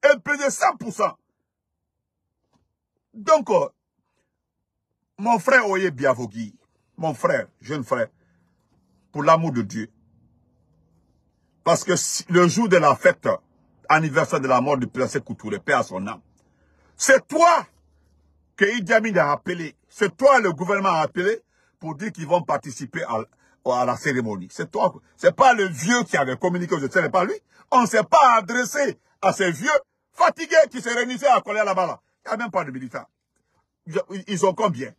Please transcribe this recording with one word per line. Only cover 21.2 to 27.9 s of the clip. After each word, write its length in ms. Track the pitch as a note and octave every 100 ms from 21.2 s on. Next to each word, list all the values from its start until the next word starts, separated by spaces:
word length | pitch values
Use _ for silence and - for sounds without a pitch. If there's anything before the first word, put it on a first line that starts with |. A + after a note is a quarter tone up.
| F#3 A3+ _ _ _ _
pour 160 | D#3+
dire 180 | D3 G#3
qu'ils 140 | E3+ D#3
vont 160 | F3
participer 600 | C#3 C#3+ D3 B2 C3+ -
à, 160 | - A2+ A2+ _ _ _ -
à 120 | B2
la 120 | B2 A#2+
cérémonie. 520 | D3+ B2+ A2+ G2+ F2+
C'est 200 | - -
toi, 220 | G#3 G3+ - _ _
c'est 180 | E3+
pas 200 | F3 C4
le 100 | A#3+
vieux 380 | G3 C#3+ E3+ A#3+
qui 120 | - F3
avait 200 | C3 B2+
communiqué, 400 | F3+ F3 F3 E3+
je 80 | C#3
ne 40 |
sais 180 | F#3 D#3
pas 160 | F#3
lui. 100 | F#3+ G#4 _ _ _
On 100 | C4
ne 40 |
s'est 180 | A#3+